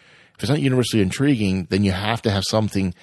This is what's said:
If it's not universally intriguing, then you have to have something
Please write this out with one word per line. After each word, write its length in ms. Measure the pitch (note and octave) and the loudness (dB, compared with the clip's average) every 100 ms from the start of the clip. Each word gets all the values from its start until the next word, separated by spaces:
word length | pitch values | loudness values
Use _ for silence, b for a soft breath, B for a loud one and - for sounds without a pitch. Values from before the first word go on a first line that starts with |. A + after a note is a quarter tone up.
| b b b - | b b b -10
If 80 | |
it's 60 | - | -2
not 120 | D3 | 0
universally 400 | C3+ B2+ A#2 A2+ | 2 0 0 0
intriguing, 640 | F#2 - C#3 B2 G2+ F#2+ E2+ | 0 0 0 2 0 -2 -2
then 140 | G2 | 0
you 80 | G2 | 0
have 300 | F#2 G#2+ A2+ | 0 -2 -2
to 80 | A2+ | 0
have 120 | G2 - | 0 0
something 480 | A2 G#2 G2+ F#2+ - | 0 0 -2 -2 -4